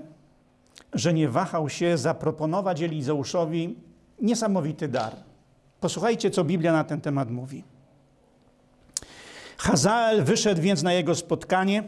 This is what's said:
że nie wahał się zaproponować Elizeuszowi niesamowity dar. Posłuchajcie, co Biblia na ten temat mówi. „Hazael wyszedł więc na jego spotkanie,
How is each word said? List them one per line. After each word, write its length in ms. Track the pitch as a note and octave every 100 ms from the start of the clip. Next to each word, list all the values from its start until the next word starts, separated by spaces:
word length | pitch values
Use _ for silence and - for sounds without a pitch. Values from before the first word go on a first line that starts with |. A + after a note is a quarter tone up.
| - - _ _ _ _ _ - -
że 200 | - E3
nie 160 | D#3+ D3
wahał 400 | C3+ F#3+ E3+ D3
się 280 | - F3 F3
zaproponować 840 | E3 - D#3 D3+ D#3 F#3 F#3+ D3+
Elizeuszowi 960 | E3+ D#3 C3 D3+ C3 F3+ D#3+ E3 F3 A#3+ - _ _ -
niesamowity 680 | G#3+ A3+ G#3+ F#3+ D3+ D3+ D3+
dar. 280 | B2 A2 - - _ _ _ _ -
Posłuchajcie, 520 | F3+ F3 A3 A3+ G3
co 120 | G3
Biblia 300 | D#3 F3+ E3
na 100 | D#3+
ten 180 | D3+ D3+
temat 300 | D#3 C#3 A#2+
mówi. 320 | B2 C3 C3 - - _ _ _ _ _ _ _ _ _ _ _ - - - - - - -
„Hazael 680 | F#3+ C#3 E3+ A#3+ A3+ G#3+
wyszedł 380 | C#3 A3+ G#3+ E3+
więc 220 | F3+ E3+
na 100 | F3
jego 220 | F3+ D#3+ E3
spotkanie, 680 | - D#3 - F#3 G3 G#3